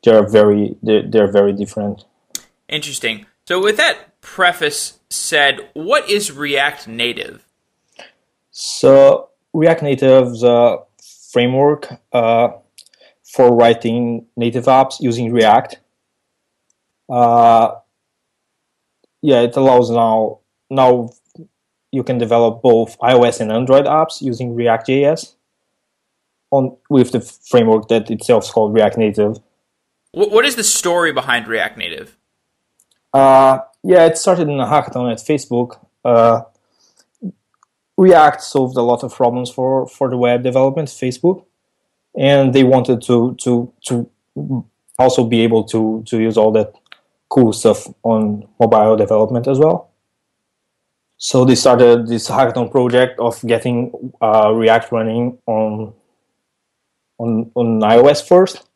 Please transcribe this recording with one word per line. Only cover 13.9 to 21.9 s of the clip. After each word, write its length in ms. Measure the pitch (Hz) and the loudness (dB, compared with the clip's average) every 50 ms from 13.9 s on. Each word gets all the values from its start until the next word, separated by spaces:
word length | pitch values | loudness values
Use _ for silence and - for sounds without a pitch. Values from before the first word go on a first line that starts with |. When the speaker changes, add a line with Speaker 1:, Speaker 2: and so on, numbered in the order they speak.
| 113 120 123 117 117 117 - _ _ | -4 -4 -4 -4 -6 -8 -10 _ _
Speaker 1:
native 300 | - 117 120 117 127 117 | -6 -6 -4 -4 -2 0
apps 340 | 139 131 131 135 131 - - | 2 2 2 2 0 -4 -6
using 320 | - 127 117 117 120 113 | -4 -4 -4 -4 -4 -4
React. 480 | 117 117 110 110 107 120 135 - - _ _ _ _ _ _ _ _ _ _ _ _ _ _ _ _ _ _ _ _ _ _ _ _ _ _ | 0 2 2 4 4 2 0 -4 -18 _ _ _ _ _ _ _ _ _ _ _ _ _ _ _ _ _ _ _ _ _ _ _ _ _ _
Uh, 680 | _ 123 123 120 117 117 117 117 117 117 113 113 - - - _ _ _ _ _ _ _ _ _ _ _ _ _ _ _ _ _ _ _ _ _ _ _ _ _ _ _ _ | _ -2 0 2 2 4 4 6 6 6 4 2 0 -2 -10 _ _ _ _ _ _ _ _ _ _ _ _ _ _ _ _ _ _ _ _ _ _ _ _ _ _ _ _
yeah, 200 | - 151 135 120 | -2 0 2 2
it 140 | 120 117 - | 2 0 0
allows 360 | 143 135 131 127 123 123 110 | 0 2 4 4 4 2 2
now, 480 | 117 117 117 113 110 113 110 107 - _ _ _ _ _ _ _ | 0 0 0 0 0 0 -2 -4 -6 _ _ _ _ _ _ _
now 380 | 135 135 131 127 123 123 117 117 _ _ _ _ _ - 165 _ _ _ _ _ _ _ _ _ | -2 2 2 2 2 2 -2 -10 _ _ _ _ _ -20 -20 _ _ _ _ _ _ _ _ _